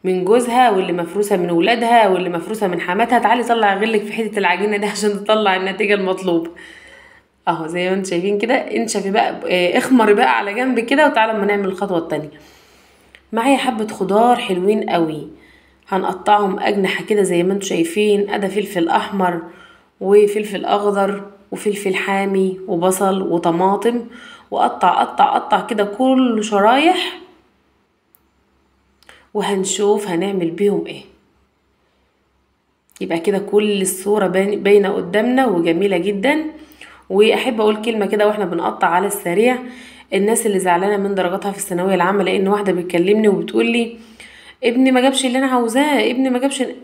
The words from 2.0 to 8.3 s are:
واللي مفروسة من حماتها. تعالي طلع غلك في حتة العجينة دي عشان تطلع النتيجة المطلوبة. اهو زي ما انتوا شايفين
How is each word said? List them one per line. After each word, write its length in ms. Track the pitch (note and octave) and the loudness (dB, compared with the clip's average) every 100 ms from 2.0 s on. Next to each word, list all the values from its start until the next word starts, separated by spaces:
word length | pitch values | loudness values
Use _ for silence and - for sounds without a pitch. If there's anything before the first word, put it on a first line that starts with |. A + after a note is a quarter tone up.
| G#3 | 4
واللي 200 | F#3 F3+ | 2 -2
مفروسة 380 | F3 E3+ A3 G3+ | -6 -6 -4 -2
من 140 | F3 | -2
حماتها. 380 | F3 F#3 A#3 A#3+ | -4 -2 2 2
تعالي 260 | A3 B3 | 2 0
طلع 300 | A#3 A#3 G#3 | 0 2 2
غلك 280 | G3 A3 A3 | 2 0 -2
في 100 | G#3 | -4
حتة 260 | - A3 G#3+ | -6 -4 -2
العجينة 380 | F3+ F#3 G#3 G3+ | 0 0 0 -2
دي 100 | G3+ | -4
عشان 240 | G3 G#3 G3+ | -2 -2 -2
تطلع 320 | G#3 G#3+ G#3 F#3 | 0 2 2 0
النتيجة 380 | F#3+ F#3+ G3 | -2 -4 -2
المطلوبة. 560 | G3+ F#3 F#3 F#3+ E3+ E3+ - - - - - - - _ _ - | 0 0 -2 0 -2 -2 -14 -20 -20 -20 -20 -20 -20 _ _ -6
اهو 180 | E3 D#3+ | -4 -4
زي 240 | F3 F3+ | -4 -2
ما 60 | F#3+ | -2
انتوا 140 | F#3+ | -2
شايفين 280 | F3 F#3+ | -4 -2